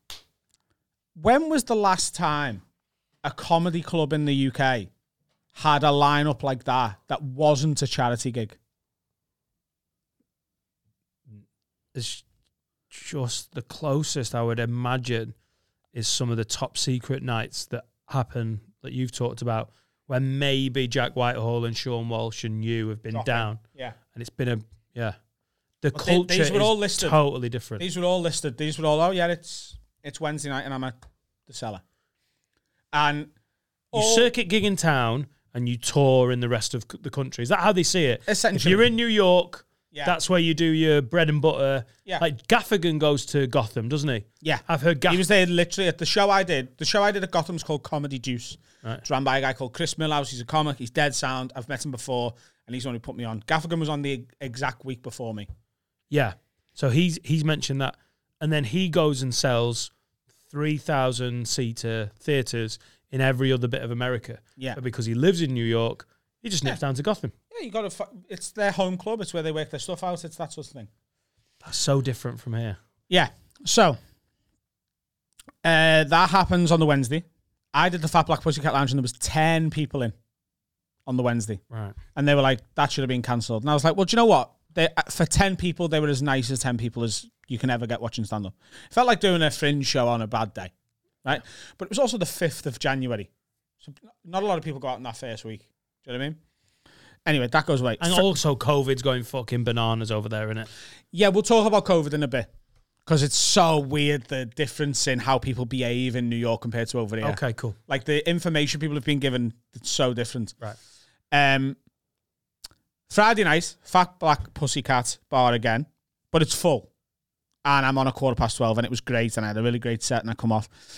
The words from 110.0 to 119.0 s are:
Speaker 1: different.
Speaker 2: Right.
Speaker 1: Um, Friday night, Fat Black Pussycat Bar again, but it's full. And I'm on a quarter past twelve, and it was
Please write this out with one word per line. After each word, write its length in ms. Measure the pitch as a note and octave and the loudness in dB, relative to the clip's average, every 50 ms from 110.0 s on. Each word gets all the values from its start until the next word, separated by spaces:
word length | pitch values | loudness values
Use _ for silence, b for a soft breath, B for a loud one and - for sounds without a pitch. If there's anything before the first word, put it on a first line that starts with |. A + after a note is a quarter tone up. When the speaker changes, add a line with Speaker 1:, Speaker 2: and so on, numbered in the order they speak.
| C#3 B2+ B2 | 0 0 0
Speaker 1:
different. 400 | A#2+ A#2 - - B2+ A2 G2 - _ | -2 -6 -6 -6 -8 -8 -8 -10 _
Speaker 2:
Right. 160 | A#2 G#2+ G#2+ b b b b b b b b b b _ | -14 -14 -14 b b b b b b b b b b _
Speaker 1:
Um, 440 | D3 C#3+ C#3+ C#3 C3+ C3+ C3+ C#3 C#3 - _ _ _ _ _ _ _ _ _ _ _ _ _ _ _ _ - - _ _ _ _ _ _ _ _ | 2 4 6 6 4 2 0 -2 -4 -8 _ _ _ _ _ _ _ _ _ _ _ _ _ _ _ _ -20 -20 _ _ _ _ _ _ _ _
Friday 340 | - G#3 G#3 A3 A#3 G#3 G3+ | 2 4 6 6 6 4 4
night, 320 | D#3+ D3+ E3+ E3 - - _ _ | 4 4 2 0 -2 -10 _ _
Fat 360 | - - F#3 F3+ F3+ - _ | 2 4 4 4 4 -2 _
Black 340 | F3 D#3+ F#3 - - - - | 2 2 2 2 0 -12 -8
Pussycat 640 | - D3 C3 - D3 A#2+ - C3 B2 A2+ - - - _ _ | -6 -4 -2 -2 -4 0 2 0 2 2 -2 -6 -8 _ _
Bar 240 | C#3+ C3 B2+ A#2+ A#2+ | 2 4 4 4 4
again, 340 | A#2 A2 A#2 A2+ A#2 D#3 - _ _ _ _ _ _ _ _ | 2 0 0 0 0 -2 -6 _ _ _ _ _ _ _ _
but 100 | - E3 D#3 | 2 2 2
it's 100 | - - | 2 0
full. 360 | - - F3 C#3+ A2 - _ _ _ _ _ _ _ _ _ _ _ _ _ _ _ _ | 0 2 0 0 0 -2 _ _ _ _ _ _ _ _ _ _ _ _ _ _ _ _
And 200 | C#3+ C#3+ C#3 C3+ | 4 4 6 4
I'm 120 | C3 C3+ | 4 2
on 80 | C3+ C3 | 2 2
a 40 | C3+ | 0
quarter 240 | B2 - C#3 C3 A#2+ | 0 0 0 0 2
past 220 | - B2+ A2 - | 2 0 0 0
twelve, 200 | - B2 A2+ A2 | 0 0 2 2
and 80 | A#2 A#2+ | 0 0
it 60 | A#2+ | -2
was 100 | B2 A#2 | -4 -6